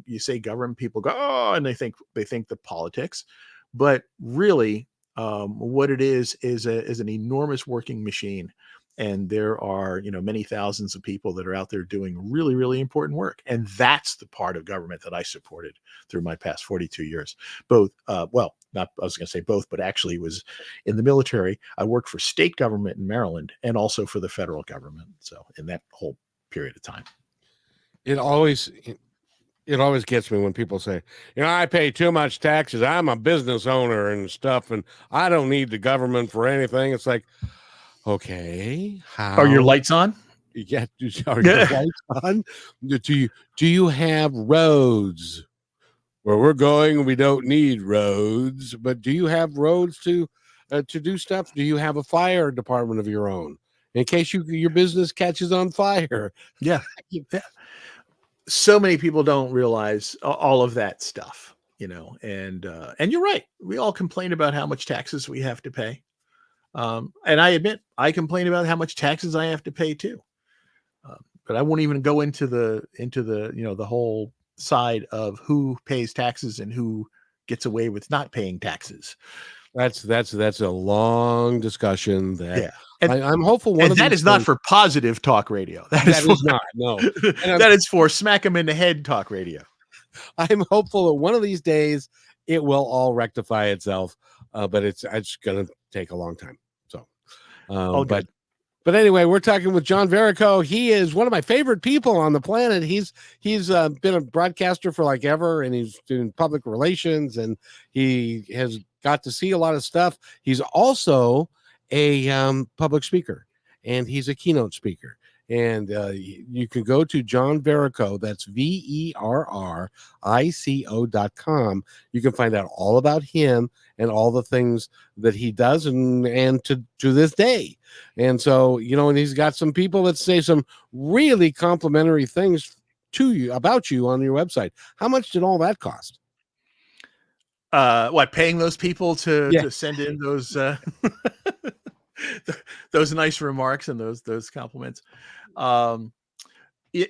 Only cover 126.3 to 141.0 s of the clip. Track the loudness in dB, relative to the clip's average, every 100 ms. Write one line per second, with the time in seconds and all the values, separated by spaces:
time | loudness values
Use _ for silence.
126.3 | 2 2 2 0 -4 -6 -2 2 6 4
127.3 | 4 4 2 -2 -14 _ -20 -14 0 2
128.3 | 2 4 6 6 2 0 2 4 4 2
129.3 | 0 0 0 0 0 0 2 2 0 2
130.3 | 2 4 2 2 -8 _ -10 0 2 4
131.3 | 6 4 4 0 2 2 4 4 4 2
132.3 | 0 2 2 -2 -16 _ _ _ 0 2
133.3 | 2 -2 0 2 2 2 0 2 2 0
134.3 | 0 0 -2 -4 -8 -20 _ -2 0 0
135.3 | 0 2 2 0 -2 -8 -10 -16 -20 _
136.3 | _ _ _ _ _ _ _ -20 _ _
137.3 | _ _ _ _ 4 4 4 2 2 2
138.3 | 4 2 2 -2 -2 -4 -2 -2 -2 0
139.3 | 2 4 2 2 -4 -8 -6 -6 -6 -4
140.3 | -4 -4 -4 -4 -4 -10 -6